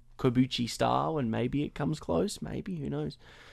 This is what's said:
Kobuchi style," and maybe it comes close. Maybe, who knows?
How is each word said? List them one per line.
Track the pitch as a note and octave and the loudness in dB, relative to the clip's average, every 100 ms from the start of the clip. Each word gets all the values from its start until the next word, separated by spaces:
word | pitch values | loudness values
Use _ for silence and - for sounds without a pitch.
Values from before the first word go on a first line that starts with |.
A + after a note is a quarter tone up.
| - - | -20 -2
Kobuchi | C3 B2 C3 - A#2 | 2 4 4 2 -4
style," | - B2 B2+ D3 D#3+ | 0 2 4 2 0
and | A#2 | 0
maybe | A2 B2 C#3 | 0 0 0
it | D3 | -2
comes | - D#3 D#3 | -2 -2 -2
close. | - E3+ G3 - | 0 0 0 -2
Maybe, | - - - F3 | -8 -6 -6 -6
who | C#3 | -4
knows? | C#3+ D3+ - - - - | -4 -4 -8 -16 -20 -20